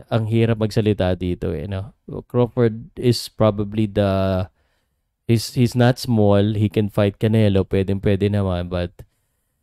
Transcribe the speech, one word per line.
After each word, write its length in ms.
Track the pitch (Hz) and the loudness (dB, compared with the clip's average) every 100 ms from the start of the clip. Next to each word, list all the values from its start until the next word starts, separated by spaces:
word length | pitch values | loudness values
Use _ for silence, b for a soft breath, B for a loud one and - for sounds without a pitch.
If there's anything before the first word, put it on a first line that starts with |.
| - | -2
ang 240 | 117 110 | -2 0
hirap 240 | 113 113 113 | 2 2 2
magsalita 640 | 110 113 107 101 92 90 | -2 0 0 2 0 0
dito 320 | 90 87 87 | -2 -4 -4
eh, 160 | 82 87 | -6 -6
no? 240 | 95 104 - - 98 - | -8 -10 -14 -14 -12 -4
Crawford 640 | 123 120 127 117 113 123 - | 0 0 2 0 0 -12 -4
is 320 | 127 113 - | 0 0 -2
probably 560 | - 107 104 101 107 | 0 0 0 -4 -2
the, 640 | 107 101 101 95 95 92 92 _ _ _ _ _ _ _ - | -2 0 0 0 0 -2 -4 _ _ _ _ _ _ _ -2
he's, 240 | 117 - - | -2 0 0
he's 160 | 120 123 | 0 4
not 240 | 120 135 | 2 2
small. 560 | 131 113 104 101 101 107 | 0 2 4 4 2 0
He 160 | 107 | -2
can 160 | - 104 | 0 -2
fight 320 | - 101 - | 0 0 0
Canelo. 480 | 113 110 107 95 92 | 0 2 2 2 0
Pwedeng 320 | 98 95 98 | -2 -2 -2
pwede 320 | 107 98 101 | -2 0 0
naman. 400 | 104 95 87 87 | 0 -2 -4 -4
But 320 | 90 87 - - _ _ _ _ _ | -6 -6 -10 -20 _ _ _ _ _